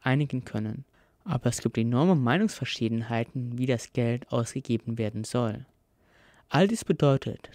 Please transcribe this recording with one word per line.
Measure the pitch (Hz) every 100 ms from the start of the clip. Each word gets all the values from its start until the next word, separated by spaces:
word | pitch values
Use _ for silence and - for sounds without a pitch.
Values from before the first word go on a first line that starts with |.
einigen | 131 139 143 127
können. | - 110 110 135 - _ _ _
Aber | 202 131 123
es | -
gibt | 113 117
enorme | 113 120 170
Meinungsverschiedenheiten, | 165 120 160 220 - 123 - 113 113 113 117 113 135 120 120
wie | 127
das | 120 -
Geld | - 117 120 -
ausgegeben | 123 113 135 - 113 - 117
werden | 107 110
soll. | 110 127 113 113 131 _ _ _ _ _ _ _ -
All | 139 196
dies | 226
bedeutet, | - 170 143 135 - - -